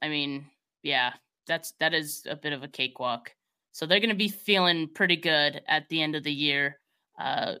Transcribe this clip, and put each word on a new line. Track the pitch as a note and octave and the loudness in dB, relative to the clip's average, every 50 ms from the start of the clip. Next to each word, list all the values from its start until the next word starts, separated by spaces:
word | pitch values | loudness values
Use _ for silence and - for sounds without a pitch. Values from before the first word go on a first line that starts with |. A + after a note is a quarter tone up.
I | - D3+ | -6 -4
mean, | D3+ D3 C#3+ C#3+ C#3 C#3+ D3 - _ _ _ _ _ _ | -2 -2 -2 -4 -4 -8 -10 -14 _ _ _ _ _ _
yeah, | - D3 C#3 B2+ B2 B2 - - _ _ _ _ _ | -4 0 0 2 2 0 -2 -8 _ _ _ _ _
that's, | - E3 E3 - - - _ | -4 -4 -4 -4 -10 -4 _
that | D#3 D#3+ E3 | 0 2 2
is | D#3+ D3+ D3 - - - | 0 -2 -4 -8 -10 -10
a | - D3+ | -10 -10
bit | D3 - D3+ | -8 -6 -6
of | D3 C3 C#3 | -6 -6 -8
a | |
cakewalk. | C#3 - - C3 B2+ C3 - B2+ B2 A#2+ A#2+ - - - _ _ _ _ _ _ _ - | -12 -4 -4 -4 -4 -4 -6 -4 -4 -4 -6 -8 -16 -20 _ _ _ _ _ _ _ -10
So | - D#3+ | -8 0
they're | D#3 F#3 G3+ | 2 2 4
gonna | A3 A3+ G#3+ | 4 2 2
be | G3+ G#3+ | 0 0
feeling | G3+ - - - G#3 G3+ F#3+ F3+ F3 E3+ E3 D#3+ | -2 -2 -4 0 2 4 6 6 4 4 2 0
pretty | D#3 - - G3 F3 F3 | -4 0 0 2 4 4
good | D#3 E3+ E3 D#3 D3 D3 D3 C#3 - - | 2 2 2 4 4 4 2 0 -2 -2
at | - D#3 D3+ D3+ - | 0 0 0 0 -2
the | E3 D#3+ | -2 -2
end | D#3 D#3 D3+ | 0 0 -2
of | D3+ D3 | -2 -2
the | D3+ C#3+ | -4 -2
year. | C#3 D3 D3 C#3+ C#3+ C#3+ C#3 C#3+ - _ _ _ _ _ _ _ - | 0 0 2 2 2 0 0 -2 -6 _ _ _ _ _ _ _ -8
Uh, | D#3+ C3+ C3+ C#3+ - - - - | -4 -4 -2 -2 -2 -4 -6 -8